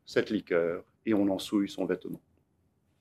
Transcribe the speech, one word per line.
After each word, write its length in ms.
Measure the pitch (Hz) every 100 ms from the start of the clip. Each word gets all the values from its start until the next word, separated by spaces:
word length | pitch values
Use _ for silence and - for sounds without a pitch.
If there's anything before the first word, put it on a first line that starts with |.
cette 260 | - 123 113
liqueur 540 | 104 - 87 85 90 - _ 113
et 80 |
on 140 | 104 101
en 80 | 92
souille 300 | - 104 98
son 180 | - 90
vêtement. » 340 | 90 - - _ _ _ _ _ _ _ _